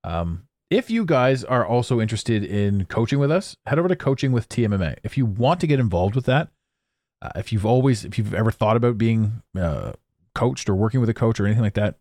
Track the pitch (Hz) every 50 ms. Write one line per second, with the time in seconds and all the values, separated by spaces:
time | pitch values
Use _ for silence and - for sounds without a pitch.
0 | - 87 82 85 87 85 85 90 - _ _ _ _ _ - 240 247 - 220 233
1 | 220 160 156 127 123 131 135 131 113 - - 123 113 85 123 127 - - 127 117
2 | 110 110 113 107 - - 113 107 101 - 101 104 101 101 101 98 92 - - 113
3 | 117 - 139 139 143 139 156 190 202 - - _ _ - 143 156 170 185 180 -
4 | - 135 135 - - 135 127 117 - _ - - 117 107 104 95 90 76 58 -
5 | - 107 - 139 131 110 95 107 117 139 175 180 - 156 147 135 123 107 92 85
6 | 90 98 107 131 123 - 127 147 165 - _ _ _ _ _ _ _ _ _ _
7 | _ _ _ _ - - - - - - 113 104 95 107 123 127 127 139 127 107
8 | - - - - 107 104 - 90 110 113 - _ - 107 113 117 120 120 120 101
9 | 113 113 113 110 110 104 113 107 _ _ - 95 90 82 73 57 50 - - _
10 | _ _ _ _ _ _ _ - 120 123 135 - - - 98 95 107 110 117 131
11 | 120 110 110 - 120 117 110 - 98 101 110 113 110 104 - 104 104 104 - _